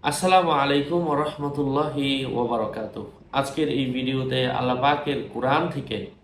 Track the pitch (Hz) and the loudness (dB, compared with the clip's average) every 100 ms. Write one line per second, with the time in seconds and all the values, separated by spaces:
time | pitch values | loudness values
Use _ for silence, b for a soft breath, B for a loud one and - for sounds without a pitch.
0 | 143 147 185 185 175 147 139 143 143 170 | -2 0 6 6 6 2 4 2 2 0
1 | 165 143 147 147 143 143 139 135 156 143 | 0 0 0 -2 -6 -2 0 0 0 0
2 | 139 135 131 117 117 117 107 - - - | 0 0 -2 -2 -2 0 -2 -4 -8 -10
3 | - - - 135 139 - 151 143 135 127 | -12 -14 -6 -2 -2 0 0 0 0 -2
4 | 127 135 131 131 127 123 123 123 139 143 | -2 -2 0 0 0 0 0 2 2 2
5 | - 135 - 113 123 143 170 139 - 110 | 0 -4 -4 -4 0 2 0 -4 -6 -6
6 | 92 - | -8 -14